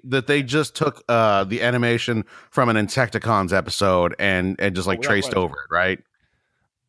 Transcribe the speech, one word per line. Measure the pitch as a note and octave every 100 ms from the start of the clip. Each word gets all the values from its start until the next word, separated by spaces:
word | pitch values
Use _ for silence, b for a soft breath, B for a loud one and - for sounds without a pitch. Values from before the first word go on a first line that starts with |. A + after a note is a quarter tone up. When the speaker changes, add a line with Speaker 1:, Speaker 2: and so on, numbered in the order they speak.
| B2+
Speaker 1:
that | C3+ B2+
they | C#3+
just | C3 D3 D3 -
took, | D3+ - -
uh, | A#2+ A2 G2+
the | F#2+ A2
animation | A2+ B2 A#2+ A#2 - A2+ G2+ B B
from | - A#2+
an | A2
Insecticons | G#2 - A#2+ A2+ A2+ G#2+ F#2
episode | F#2+ - - G2+ F#2 F2 -
and, | G2 F#2 F#2 F#2+
and | G2+ F2+
just, | F#2
like, | F2+
Speaker 2:
Oh, |
without | -
Speaker 1:
traced | G2+ F#2+
Speaker 2:
question. | G2
Speaker 1:
over | F2+ C#2+
it, | C#2
right? | E2 F#2 F#2+ _ _ _ _ _ _ _ _